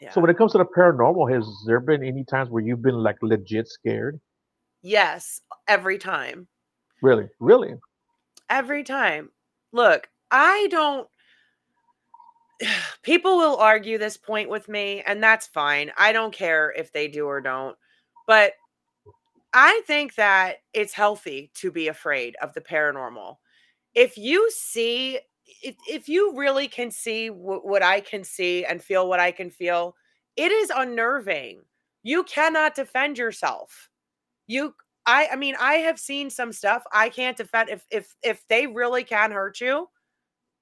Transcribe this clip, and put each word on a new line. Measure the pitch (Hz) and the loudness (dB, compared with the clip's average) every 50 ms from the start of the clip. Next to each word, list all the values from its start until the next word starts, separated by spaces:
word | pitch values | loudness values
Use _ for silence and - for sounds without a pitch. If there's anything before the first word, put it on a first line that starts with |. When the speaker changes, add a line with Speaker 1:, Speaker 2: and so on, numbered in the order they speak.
Speaker 1:
yeah. | - - | -20 -2
Speaker 2:
so | - 185 | 2 4
when | 165 165 | 6 6
it | 170 | 6
comes | - 226 202 - | 6 4 4 6
to | |
the | 190 175 | 4 2
paranormal, | - - 175 180 175 151 120 117 143 180 185 143 123 131 | 4 4 6 6 6 6 4 4 4 4 2 2 2 2
has | 123 107 107 101 101 107 | 0 -2 -4 -10 -10 0
there | 113 117 123 | 2 2 2
been | 127 151 156 139 131 | 4 2 0 0 0
any | 131 131 135 131 | -6 -8 -8 -6
times | - 139 135 131 120 | -4 -4 -4 -4 -2
where | 117 113 107 | -4 -2 -2
you've | 113 123 117 | -2 -4 0
been, | 117 131 123 | 0 0 0
like, | 117 110 107 104 - | 2 0 0 -2 -2
legit | 117 110 110 104 98 - 107 107 117 | 0 0 0 0 0 -4 -4 -4 -4
scared? | - - - - 113 113 107 110 139 156 147 - _ _ _ _ _ _ _ _ _ _ _ | -6 -12 -8 -6 -4 -4 -4 -4 -6 -8 -10 -18 _ _ _ _ _ _ _ _ _ _ _
Speaker 1:
Yes, | - 180 214 208 185 156 156 175 - - - - - _ - - _ | -6 0 2 2 2 2 0 -6 -12 -14 -14 -16 -16 _ -20 -8 _
every | 202 208 190 185 190 190 | 2 2 2 2 -2 -4
time. | 196 - 190 175 147 127 127 131 180 180 _ _ _ _ _ _ _ _ _ _ _ | -4 -6 -6 -6 -6 -6 -10 -12 -14 -18 _ _ _ _ _ _ _ _ _ _ _
Speaker 2:
Really? | 135 131 120 107 101 101 - _ | 4 4 4 4 2 -4 -10 _
Really? | 117 160 233 262 190 - - - - _ _ _ _ _ _ _ _ _ _ _ _ - | 6 6 6 6 6 0 -8 -12 -18 _ _ _ _ _ _ _ _ _ _ _ _ -2
Speaker 1:
Every | 233 269 254 247 294 294 269 | -2 -2 -2 -2 -6 -6 -6
time. | - 262 277 240 185 151 151 156 - _ _ _ _ _ _ _ _ | -6 -4 -2 0 0 -2 -2 -8 -14 _ _ _ _ _ _ _ _
Look, | - 240 240 196 160 - - - _ _ _ _ | 0 4 6 6 6 4 0 -8 _ _ _ _
I | 247 269 302 349 392 415 415 392 | 2 4 4 4 4 2 0 0
don't, | 359 320 302 294 277 262 - - _ _ _ _ _ _ _ _ _ _ _ _ _ _ _ _ _ _ _ _ - - - - _ _ _ _ _ _ | 0 0 0 0 -2 -4 -8 -12 _ _ _ _ _ _ _ _ _ _ _ _ _ _ _ _ _ _ _ _ -20 -20 -20 -20 _ _ _ _ _ _
<sighs> | 240 - - - - - - - - | -4 -4 -4 -4 -4 -10 -12 -10 0
people | 233 330 349 349 381 370 | 2 2 2 4 2 4
will | 349 330 302 269 | 4 4 2 4
argue | 196 220 220 220 220 202 220 226 | 4 6 6 4 4 0 -4 -6
this | 208 214 214 - | -4 -4 -6 -8
point | - _ - 220 214 202 - | -10 _ -6 -6 -6 -4 -6
with | 208 208 - 214 | -8 -10 -10 -8
me, | 208 208 202 202 202 202 - | -8 -6 -6 -6 -6 -6 -4
and | - 202 214 220 | -6 -2 2 4
that's | 220 226 220 - | 4 4 2 0
fine. | - _ 156 143 143 147 143 147 147 - | -6 _ -2 0 0 0 0 -2 -4 0
I | - 202 214 | 2 2 4
don't | 220 226 220 214 214 | 4 2 -2 -4 -6
care | - 196 165 160 156 151 151 - | -6 -2 0 0 0 0 0 -4
if | 160 160 - | -8 -10 -8
they | - 151 151 | -6 -6 -6
do | 147 147 147 147 | -6 -6 -6 -6
or | 143 139 139 | -4 -6 -4
don't. | 135 135 131 135 135 131 - _ _ _ _ _ _ _ _ _ _ | -4 -4 -6 -6 -8 -10 -12 _ _ _ _ _ _ _ _ _ _
But | - 220 214 208 196 - _ _ _ _ _ _ _ _ _ _ - _ _ _ _ _ _ _ _ - | 4 6 6 6 4 2 _ _ _ _ _ _ _ _ _ _ -20 _ _ _ _ _ _ _ _ 4
I | 247 277 339 427 453 - | 6 6 8 6 4 0
think | - 294 294 294 262 - | -2 -2 -2 -2 -4 -2
that | - 208 202 196 190 185 185 - - _ _ - | 0 2 4 4 4 2 0 -4 -10 _ _ -4
it's | 220 208 202 - | -4 -4 -4 0
healthy | 202 208 208 208 208 - 165 139 139 143 - _ | 0 2 2 2 -2 -8 -12 -12 -12 -12 -14 _
to | - - 185 | -8 -8 -6
be | 151 170 160 151 | -4 -4 -4 -4
afraid | 151 - - 156 143 131 120 120 - - | -6 -6 -4 -4 -2 -2 -4 -6 -8 -10
of | 151 143 - | -12 -10 -10
the | 160 | -14
paranormal. | 147 - 170 151 151 147 139 135 127 117 120 110 95 92 - _ _ _ _ _ _ _ _ _ _ _ _ | -10 -4 -2 0 0 0 -2 -4 -10 -12 -12 -14 -16 -18 -18 _ _ _ _ _ _ _ _ _ _ _ _
If | 233 254 - - | 4 4 4 2
you | 214 202 254 320 392 440 453 | -6 -4 0 2 2 2 0
see, | - - - - - 233 226 233 233 247 262 262 262 - - _ _ _ _ _ _ _ | -2 -6 -8 -8 -4 -4 -2 -2 -2 -4 -6 -6 -8 -10 -12 _ _ _ _ _ _ _
if, | - 262 - _ _ - | -16 -16 -16 _ _ -12
if | 302 262 - | -12 -10 -8
you | 285 311 370 415 403 285 | -2 0 0 0 0 -2
really | 262 285 277 269 269 285 - | -2 -2 0 0 0 -4 -4
can | - - 240 233 | -6 -8 -8 -8
see | - - - 233 220 226 226 | -10 -10 -8 -6 -6 -6 -6
wh-, | 226 202 175 180 190 190 - - | -8 -10 -10 -8 -8 -8 -6 -4
what | 196 202 196 180 | -2 0 4 4
I | 180 190 202 | 4 2 2
can | 202 - 220 202 185 | -2 -6 -10 -10 -10
see | - - - 185 175 180 175 180 | -12 -8 -4 -2 -2 -2 -2 -4
and | 127 170 175 | -4 -6 -8
feel | - - 196 185 185 185 | -6 -2 0 0 2 2
what | 185 180 | 2 2
I | 175 180 | 0 0
can | 180 190 180 175 | -2 -6 -12 -14
feel, | - _ 175 175 175 170 175 175 - _ _ _ _ _ _ _ _ | -12 _ -4 -2 -2 -2 -2 -6 -10 _ _ _ _ _ _ _ _
it | 262 311 359 427 | -2 0 0 0
is | 440 208 - 240 | 0 0 -2 -2
unnerving. | 262 262 247 240 233 233 240 277 269 202 196 165 143 127 110 90 95 _ _ _ _ _ _ _ _ _ | -4 -4 -4 -4 -4 -2 -2 -2 -4 -4 -6 -6 -6 -8 -12 -18 -20 _ _ _ _ _ _ _ _ _
You | 226 302 359 359 | -2 -2 -2 -2
cannot | - - 294 311 320 320 311 311 302 311 | -2 -2 0 0 2 2 2 0 0 -2
defend | 277 262 - - 254 277 294 277 | -4 -10 -6 -4 -4 -4 -4 -4
yourself. | - 240 226 208 - 175 143 107 - - - - - - _ _ _ _ _ _ _ _ _ _ _ _ | -6 -6 -6 -6 -4 -4 -4 -4 -6 -12 -18 -20 -20 -20 _ _ _ _ _ _ _ _ _ _ _ _
You, | - 226 269 294 277 - _ _ _ _ _ _ | -8 -6 -6 -6 -6 -10 _ _ _ _ _ _
I, | 226 247 285 311 - 262 | 2 4 4 2 0 -2
I | |
mean, | 269 285 277 269 - | -6 -6 -6 -4 -2
I | 247 269 302 | 0 0 0
have | 330 320 330 320 320 | 2 0 -2 -4 -6
seen | - - 277 285 285 269 | -8 -10 -8 -8 -8 -10
some | - - 247 233 208 | -8 -8 -8 -8 -8
stuff | - - 196 226 240 - - 214 | -4 -2 -2 -2 -2 -4 -2 0
I | 214 220 233 | 2 2 2
can't | - 247 254 254 247 | -2 -4 -6 -6 -6
defend. | - 214 - - 226 226 - | -8 -8 -2 -2 -2 0 -2
If, | 208 180 - _ | -4 -10 -10 _
if, | - 208 196 - _ _ - | -8 -8 -8 -10 _ _ -4
if | 226 208 - _ | -4 -4 -4 _
they | _ 220 233 285 | _ 0 2 2
really | 262 214 240 247 240 254 247 247 | -2 -4 -4 -2 -2 -2 -2 -4
can | - 233 208 214 214 | -2 0 0 0 0
hurt | 208 196 196 202 196 - | 0 -4 -6 -6 -6 -6
you, | 240 254 277 311 359 - _ _ _ _ _ _ _ _ _ _ _ _ _ _ | -4 -2 -2 -2 -4 -8 _ _ _ _ _ _ _ _ _ _ _ _ _ _